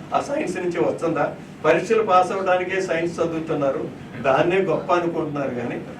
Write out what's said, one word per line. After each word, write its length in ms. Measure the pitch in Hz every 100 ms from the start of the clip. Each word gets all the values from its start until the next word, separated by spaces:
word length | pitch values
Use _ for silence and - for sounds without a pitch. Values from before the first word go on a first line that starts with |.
| -
ఆ 60 | 139
సైన్స్ 360 | - - 180 175
నుంచి 240 | 180 170
వస్తుందా? 560 | - - 165 143 - - - -
పరీక్షలు 380 | 156 175 - 220
పాస్ 300 | 214 185 180
అవడానికే 480 | 196 190 180 180 190
సైన్స్ 340 | - 165 170 170
చదువుతున్నారు, 680 | 165 160 156 147 139 - - - - -
దాన్నే 380 | 135 135 175 190
గొప్ప 340 | 165 - -
అనుకుంటున్నారు. 640 | 175 170 165 151 143 135
కానీ 240 | 120 120 - -